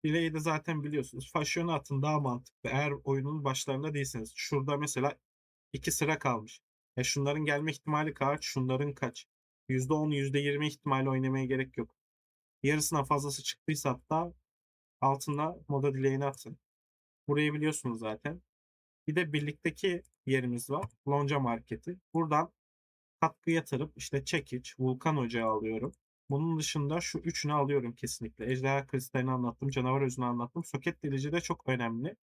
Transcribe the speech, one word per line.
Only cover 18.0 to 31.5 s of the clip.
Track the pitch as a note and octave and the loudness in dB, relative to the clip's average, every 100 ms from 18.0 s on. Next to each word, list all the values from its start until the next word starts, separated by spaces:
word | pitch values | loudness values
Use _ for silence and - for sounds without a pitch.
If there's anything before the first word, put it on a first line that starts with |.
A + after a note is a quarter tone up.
| A2+ A2 D3 F3 _ _ _ _ _ _ - | -4 -4 -6 -8 _ _ _ _ _ _ -2
Bir | D3+ | 0
de | E3+ | 2
birlikteki | D3 D3 D3+ E3+ - G3 F3 - _ - | 0 -2 -2 -4 0 0 0 -6 _ 0
yerimiz | C3 B2+ A#2+ - | 2 2 -4 -2
var. | C#3+ F#3+ _ - | -4 -4 _ 0
Lonca | C#3+ C#3+ C#3+ | 2 2 2
marketi. | B2+ A#2 - A2 - F#3 _ | 2 -2 -4 -8 -8 -12 _
Buradan | D#3+ D#3+ D3+ E3 _ _ _ _ _ _ _ | -2 2 2 0 _ _ _ _ _ _ _
katkı | D#3+ - - | 0 0 0
yatırıp | E3 D#3 C3 D#3 - | 0 2 -2 -4 -8
işte | - C#3 C3+ | -4 -4 0
çekiç, | D#3+ C#3 B2 B2 - | -2 -2 -8 -8 -2
vulkan | C3 B2+ E3 D#3 | 0 2 0 2
ocağı | A#2+ A#2 A2+ | 0 2 2
alıyorum. | G#2+ A2 A2+ A#2+ - _ _ _ | 2 0 -2 -4 -8 _ _ _
Bunun | C#3 E3 D#3+ | 0 2 0
dışında | D3+ D#3 C#3+ E3 | 0 -2 0 -2
şu | E3+ D#3+ | -2 -4
üçünü | E3 - D3 | -4 -2 0
alıyorum | D3 C#3 C#3+ A#2+ A#2+ | 2 4 2 0 -6
kesinlikle. | A#2+ - A2+ - A2 | -8 -6 -8 -6 -2
Ejderha | B2+ C3+ C#3 C3+ | 0 2 0 0
kristalini | C3 - C3 B2+ | -4 -2 -2 0
anlattım, | B2+ B2 - C3+ | 0 0 -2 -4
canavar | C3+ B2+ C3+ | 0 0 2
özünü | C#3 B2+ B2 | 2 0 -2
anlattım. | A#2+ A#2+ E3+ | -2 -2 -6
Soket | E3+ - - E3 | -6 -4 -4 -4
delici | D3+ C3+ C#3+ | -4 -2 0
de | E3+ | -2
çok | - | -2